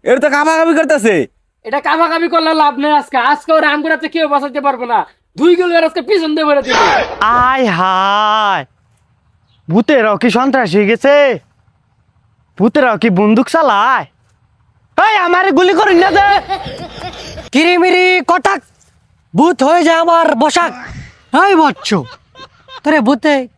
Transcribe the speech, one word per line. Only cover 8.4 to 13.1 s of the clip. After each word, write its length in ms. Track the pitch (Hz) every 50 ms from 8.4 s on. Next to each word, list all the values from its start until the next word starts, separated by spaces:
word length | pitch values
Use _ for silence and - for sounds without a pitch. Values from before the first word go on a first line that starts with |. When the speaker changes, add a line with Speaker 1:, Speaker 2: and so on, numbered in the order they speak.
| 214 202 190 165 135 - _ _ _ _ _ _ _ _ _ _ _ _ _ _ _ _ _ _ _ -
Speaker 3:
ভূতেরাও 460 | 160 214 233 - 302 262 220 220 208
কি 140 | 175 - 240
সন্ত্রাস 440 | 196 233 254 277 262 269 240 185 156
হয়ে 120 | 202 214
গেছে? 520 | 196 233 233 - 277 285 285 285 269 233 156 - _ _ _ _ _ _ _ _ _ _ _ _ _ _ _ _ _ _ _ _ _ _ -
ভূতেরাও 400 | 185 233 - 302 262 247 220 -
কি 120 | - 233